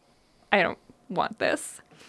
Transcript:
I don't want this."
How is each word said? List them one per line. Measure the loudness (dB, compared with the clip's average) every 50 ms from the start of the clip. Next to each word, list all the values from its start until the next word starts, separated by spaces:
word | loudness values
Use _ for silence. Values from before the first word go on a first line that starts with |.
| _ _ _ _ _ _ _ _ _ _ 2
I | 4 4
don't | 2 0 -4 _ -20 -20 _ _ -6
want | -2 -2 -2 -2 -2 -2
this." | 0 0 0 -2 -4 -10 -14 -16 -20 _ -20 -20 -20